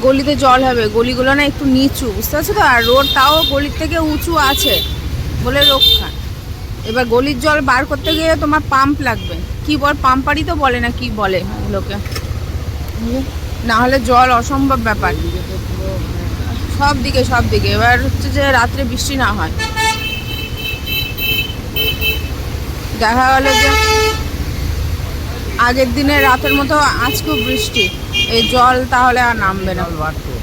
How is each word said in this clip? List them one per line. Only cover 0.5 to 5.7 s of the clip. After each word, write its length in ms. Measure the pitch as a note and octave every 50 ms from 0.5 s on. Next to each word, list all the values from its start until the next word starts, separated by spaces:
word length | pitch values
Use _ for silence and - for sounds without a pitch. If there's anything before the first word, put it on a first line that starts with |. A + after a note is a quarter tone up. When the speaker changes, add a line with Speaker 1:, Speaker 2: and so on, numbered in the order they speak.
| B3+ B3+ C4+ C4
Speaker 1:
হবে, 140 | B3 A#3+ A3 G#3+ G3+
গলিগুলো 340 | A3+ A#3 B3 B3+ A#3+ B3+ C4 C#4
না 60 | C#4+ D4 C#4+
একটু 120 | C#4+ - D4 C4+ C4
নিচু, 300 | C4 C4+ C#4 - - C#4+ A#3 G3
বুঝতে 160 | G3 A3+ - -
পারছো 180 | D4 D#4 - G#4 G#4+
তো? 40 | F#4 D4 B3+
আর 60 | A#3+ A3+ A#3
রোড 160 | B3 C4+ C#4 C4 C4
তাও 180 | C#4 C4 C#4 D4+ D#4+ E4 -
গলির 240 | C#4 C#4 C#4+ C#4+ - -
থেকে 160 | D#4 D#4 E4 E4 D#4+ D#4
উঁচু 220 | D4+ D4+ - E4+ E4+ D#4 C#4+ C4
আছে 240 | C#4 - - C#4+ G#3 - - - - - - - - - - - - - -
বলে 160 | B3 C4 C#4+ C#4+ D4+